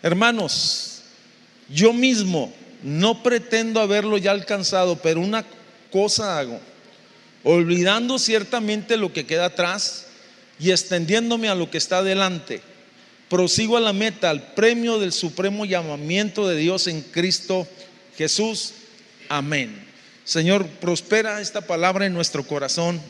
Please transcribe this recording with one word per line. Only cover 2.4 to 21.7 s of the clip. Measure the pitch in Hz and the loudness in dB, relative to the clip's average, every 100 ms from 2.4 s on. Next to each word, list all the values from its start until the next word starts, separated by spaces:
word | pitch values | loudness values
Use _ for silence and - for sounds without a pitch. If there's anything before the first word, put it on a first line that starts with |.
| 107 - - - | -2 -10 -20 -12
no | 139 151 208 226 | -4 2 2 2
pretendo | 247 240 233 220 226 220 | 0 0 0 -2 0 0
haberlo | 208 208 208 208 | 2 2 2 0
ya | 190 | 2
alcanzado, | 202 - 202 185 190 180 170 | 0 -2 -4 0 0 0 0
pero | 160 160 | 0 0
una | 190 220 - - - - - | 0 -4 -6 -20 -20 -20 -4
cosa | 190 202 214 208 160 | 0 2 0 -2 -2
hago, | 127 117 - - - - - - - _ | -4 -8 -16 -20 -20 -20 -20 -20 -20 _
olvidando | - 170 170 175 180 214 240 262 | 4 4 4 2 4 2 0 0
ciertamente | - 220 202 247 214 214 214 226 | 2 0 0 -4 -2 -4 0 0
lo | 185 | 0
que | 165 135 | -4 -2
queda | 165 180 | 0 0
atrás | - 175 196 - - - - - - - - | 0 -2 -2 -6 -6 -16 -20 -20 -20 -20 -2
y | 165 | 2
extendiéndome | 175 - 180 165 220 233 233 220 | 2 0 -2 2 0 2 0 0
a | 185 | 0
lo | 165 | -2
que | 160 | -4
está | - 185 | 0 0
delante, | 190 190 190 175 - 104 - - - - - _ _ | 2 2 0 -2 -8 -12 -12 -20 -20 -20 -20 _ _
prosigo | 180 180 - 220 240 | 2 2 2 2 2
a | |
la | 220 | 2
meta, | 196 220 202 175 | 0 -2 0 0
al | 147 - | 0 -4
premio | - 226 233 233 220 | 2 4 4 0 0
del | 190 | 0
supremo | - 165 160 196 208 | -2 -4 -2 -2 -2
llamamiento | 208 180 160 147 151 185 214 208 196 | -2 -2 -2 -6 -2 0 0 0 0
de | 156 | 2
Dios | 160 185 180 | 2 0 -2
en | 156 | -4
Cristo | - 170 180 180 - 185 175 - - - - - | -4 -2 0 -2 -2 -2 -2 -14 -20 -20 -20 -6
Jesús. | 156 - 220 208 - - - - - - - | -2 0 0 -2 -10 -14 -20 -20 -20 -20 -6
Amén. | 147 143 147 117 104 - - - - | -4 -2 -4 -4 -10 -20 -20 -20 -20
Señor, | - 165 165 196 175 | -4 0 4 2 2
prospera | - 175 170 - 214 220 208 | -4 -2 -2 2 0 2 -4
esta | 196 208 | -6 -8
palabra | 165 | -4